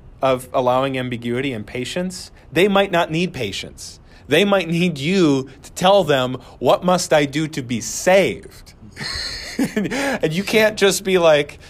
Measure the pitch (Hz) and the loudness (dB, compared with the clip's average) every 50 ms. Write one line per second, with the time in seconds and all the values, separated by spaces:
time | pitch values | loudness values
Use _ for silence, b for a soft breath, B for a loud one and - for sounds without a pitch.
0 | - - - - 135 131 131 123 - - - 131 127 123 123 131 135 139 131 131 | -20 -20 -10 -2 0 0 0 0 -2 -4 -2 0 0 2 2 2 0 -2 -4 -4
1 | 127 127 123 117 117 120 117 127 139 143 120 107 104 - - 127 127 - - 180 | -6 -6 -6 -6 -6 -6 -4 -4 -4 -4 -6 -8 -10 -10 -8 -8 -8 -6 -6 -6
2 | 180 185 180 - - - B B B B 143 160 190 208 196 196 202 202 185 170 | -6 -6 -8 -12 -16 -18 B B B B 0 2 2 4 4 2 2 2 2 0
3 | 175 - 156 165 185 175 - 135 117 98 - - - 80 - - - - - - | 0 0 0 -2 -2 -2 -4 -6 -6 -6 -8 -8 -12 -12 -14 -16 -18 -18 -18 -20
4 | B B B B B B 139 165 208 208 196 196 165 165 175 165 185 180 151 131 | B B B B B B 2 2 4 4 2 2 0 0 -2 0 0 0 -2 -2
5 | 135 170 196 196 175 147 139 135 131 B B B B - - - 180 190 202 202 | -2 0 2 4 4 4 4 2 -2 B B B B -16 -6 0 4 4 4 4
6 | 175 147 143 131 127 127 127 - B B B B 117 143 180 - 180 180 180 175 | 4 4 2 2 2 0 -4 -8 B B B B 2 2 2 2 4 2 0 0
7 | - - 165 151 151 139 135 160 160 151 - 147 127 120 123 107 - - - - | 2 2 2 2 2 2 -2 -4 -4 -4 -6 -8 -8 -6 -6 -6 -6 -8 -8 -2
8 | - 180 185 196 175 120 95 - - - - - - - - - - - - - | 2 4 4 4 4 2 -2 -6 -12 -18 -20 -20 -20 -20 -20 -20 -20 -20 -16 -14
9 | - - - - - - - - - - - - 254 - - 214 190 - 226 269 | -12 -10 -10 -10 -10 -10 -12 -12 -14 -12 -6 -4 -4 -4 -2 -4 -4 -4 -4 -4
10 | 277 277 247 - - 160 156 185 202 - - 214 220 214 214 - 196 196 185 - | -4 -4 -4 -2 -4 -4 -4 -4 -4 0 2 2 2 2 2 2 2 2 2 0
11 | 202 190 185 180 170 160 151 143 143 - - - B B | -2 0 0 2 4 4 4 4 2 -2 -8 -20 B B